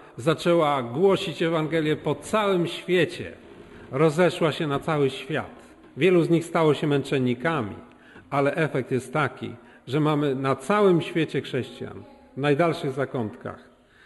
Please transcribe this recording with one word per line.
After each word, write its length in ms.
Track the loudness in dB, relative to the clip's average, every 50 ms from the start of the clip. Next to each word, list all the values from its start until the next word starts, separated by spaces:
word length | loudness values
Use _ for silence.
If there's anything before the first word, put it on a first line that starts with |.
| -20 -18 -14 -4
zaczęła 640 | -2 -2 -2 0 2 2 4 4 4 4 2 0 -2
głosić 580 | -4 -2 2 4 4 4 2 0 -4 -4 -2
Ewangelię 540 | -2 0 0 0 -2 0 0 0 0 0 -2
po 200 | -2 -2 -4 -4
całym 520 | -4 -4 -2 -2 0 2 2 2 2 0 -2
świecie. 640 | -4 -8 -4 0 2 2 2 2 0 -8 -12 -12 -14 -16 -20 -20 -20 -20 -20 -20 -20 -20 -14 -8
Rozeszła 600 | 0 2 2 2 4 4 2 2 2 2 0 0
się 160 | 0 0 -2 -2
na 120 | -2 -2
cały 300 | -2 -2 0 0 0 0
świat. 600 | 0 -4 -8 -6 -6 -6 -6 -6 -12 -18 -20 -20 -20 -20 -20 -18 -4 0
Wielu 260 | 2 4 6 4 6
z 60 | 4
nich 160 | 4 2 2
stało 280 | 0 0 2 4 4 4
się 140 | 2 2 2
męczennikami, 880 | 2 0 0 0 0 0 2 0 0 0 -2 -2 -2 -2 -2 -4 -8 -12 -16 -20 -20 -20 -20 -20 -20 -20 -14 -4
ale 260 | -2 0 0 0 0
efekt 360 | 0 -2 0 -2 -4 -2 -2
jest 220 | -2 -4 -4 -2 -2
taki, 420 | -2 -2 -2 -4 -6 -10 -12 -12 -14 -18 -20 -20 -20 _ -4
że 120 | -2 0
mamy 360 | 2 2 2 2 0 0 0
na 200 | 0 0 -2 -2
całym 460 | -2 0 0 2 4 6 6 4 4
świecie 400 | 2 0 -2 -2 -2 0 -2 -4
chrześcijan, 640 | -6 -4 -4 -6 -6 -6 -10 -12 -12 -12 -12 -16 -18 -20 -20 -20 -20 -16 -10 -4
w 20 |
najdalszych 520 | 0 2 2 4 2 2 0 -2 -4 -4
zakątkach. 800 | -4 -4 -4 -4 -4 -4 -4 -6 -6 -8 -12 -12 -12 -12 -18 -20 _ _ _ _ _ _ -20